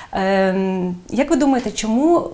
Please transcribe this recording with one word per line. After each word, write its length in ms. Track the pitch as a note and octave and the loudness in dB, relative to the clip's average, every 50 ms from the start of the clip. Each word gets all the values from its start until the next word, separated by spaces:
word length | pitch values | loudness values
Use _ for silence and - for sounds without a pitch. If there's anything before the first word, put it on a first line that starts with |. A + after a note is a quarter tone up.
| - - | -16 -10
Ем, 840 | - G3+ F#3+ F#3+ G3 G3 F#3+ F#3+ F#3 F#3+ F#3+ F#3+ F#3+ F#3 F3+ F3+ F3+ F3+ - - | -6 -4 0 0 2 2 2 2 2 0 0 0 -2 -2 -2 -4 -6 -8 -10 -6
як 200 | - G#3+ C#4+ C#4+ | -2 -2 0 2
ви 60 | E4 | 2
думаєте, 360 | C4+ D4 C#4 C4+ B3 A#3+ A3 | 2 2 2 2 2 0 -4
чому 580 | G3+ - - G#3+ A3 B3 C#4+ D#4+ F4 E4 - - | -6 -6 -4 -2 0 2 4 4 2 2 0 -4